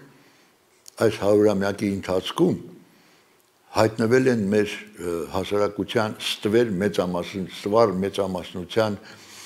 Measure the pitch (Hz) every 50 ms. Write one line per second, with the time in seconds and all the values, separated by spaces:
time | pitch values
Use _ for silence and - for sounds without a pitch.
0 | - - _ _ _ _ _ _ _ _ _ _ _ _ _ _ _ - - -
1 | 113 110 104 - 95 101 107 104 104 107 101 95 98 101 98 98 110 101 98 95
2 | - - 92 92 - - - - 165 180 120 - - - - - _ _ _ _
3 | _ _ _ _ _ _ _ _ _ _ _ _ _ _ - 101 110 110 113 120
4 | 117 110 123 131 131 131 123 113 101 95 104 107 104 104 - - - - - -
5 | 85 87 85 85 76 69 85 95 95 - 101 101 104 98 - - 95 - - 120
6 | 107 107 120 - - - - - - 107 104 117 123 113 98 87 101 104 87 -
7 | 92 90 87 87 82 - - 98 90 80 - - - 101 104 117 117 104 92 92
8 | 95 98 - - 98 95 92 90 82 - - 95 87 85 - 113 110 107 104 95
9 | - - - - - - - - -